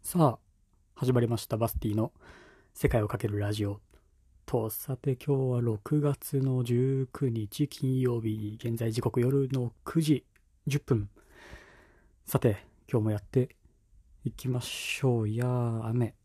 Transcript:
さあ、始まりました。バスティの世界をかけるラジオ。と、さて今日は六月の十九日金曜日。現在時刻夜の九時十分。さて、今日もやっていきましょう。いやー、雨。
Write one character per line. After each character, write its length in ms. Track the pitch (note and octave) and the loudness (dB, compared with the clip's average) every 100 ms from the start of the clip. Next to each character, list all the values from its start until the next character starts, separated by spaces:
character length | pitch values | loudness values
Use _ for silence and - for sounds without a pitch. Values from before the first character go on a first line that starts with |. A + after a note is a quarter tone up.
| - | -2
さ 120 | F3+ | 4
あ、 140 | D3 A#2 _ _ _ _ _ | 4 2 _ _ _ _ _
始 180 | - B2+ | -2 2
ま 80 | B2 | 4
り 60 | A#2 | 2
ま 100 | A2+ | 0
し 120 | - | -2
た。 80 | A2 | 0
バ 100 | A2+ | 0
ス 140 | - | 0
テ 80 | A2 | -2
ィ 80 | G#2 | 0
の 160 | A2+ _ - - - - _ | -2 _ -20 -20 -20 -20 _
世 140 | - - | -2 2
界 140 | A#2 | 2
を 60 | G#2+ | 0
か 100 | G2+ | -2
け 80 | G#2+ | -2
る 140 | G2+ | -2
ラ 120 | G2+ | -2
ジ 140 | G#2 G2+ | -2 -2
オ。 140 | G2+ _ _ _ _ _ _ - | -4 _ _ _ _ _ _ -2
と、 240 | B2 A2 | -2 -2
さ 260 | - - C3 | -6 -8 -4
て 200 | C#3 B2+ | -2 -2
今 200 | - C#3 | 0 0
日 180 | C3 | 2
は 60 | B2 | 0
六 400 | A#2 G#2+ - D3+ | 0 -2 0 2
月 360 | D3 C#3 - C#3 | 2 -2 -2 0
の 260 | C3+ B2+ | 2 0
十 460 | A#2 A#2+ C3 C3+ C3 | 2 2 2 0 -2
九 160 | - C3+ | -2 -2
日 380 | A2+ G#2 - D3 | -2 -4 -2 -2
金 320 | - C3+ C3 | 0 0 2
曜 220 | B2+ A#2+ | 2 0
日。 360 | A2+ G#2+ G#2+ A2 | -2 -4 -6 -6
現 200 | A#2 A2+ | -4 -2
在 160 | A2+ | -2
時 100 | A2 | 0
刻 180 | A2+ B2+ | 0 2
夜 280 | B2 C#3 C3+ | 2 2 2
の 240 | B2+ A#2+ - | 0 -2 -6
九 160 | - E3 | -2 0
時 240 | D#3 C3+ _ _ _ _ - | 4 2 _ _ _ _ -4
十 100 | C#3 | -4
分。 320 | - A#2 G2+ - _ - - - - - - _ _ _ | 0 0 0 -12 _ -20 -20 -20 -20 -20 -20 _ _ _
さ 140 | - G3 | -4 2
て、 260 | B2 G2+ - _ - | 2 0 -8 _ -4
今 120 | A#2+ | 0
日 40 | G#2+ | 0
も 40 | |
や 60 | G#2 | -2
っ 40 | |
て 360 | - C3 B2 _ _ _ _ - _ - | -2 -2 -2 _ _ _ _ -20 _ -10
い 80 | A#2+ | -8
き 180 | - B2+ | -6 -6
ま 120 | B2 | -4
し 420 | - - - - | -6 -8 -8 -2
ょ 180 | C3+ A#2+ | 0 2
う。 60 | G#2+ | 0
い 100 | A2+ | -2
や 60 | |
ー、 420 | B2 B2 A#2+ A2+ A2+ | -2 0 -2 -2 -2
雨。 260 | A#2+ A#2 - | 0 -2 -4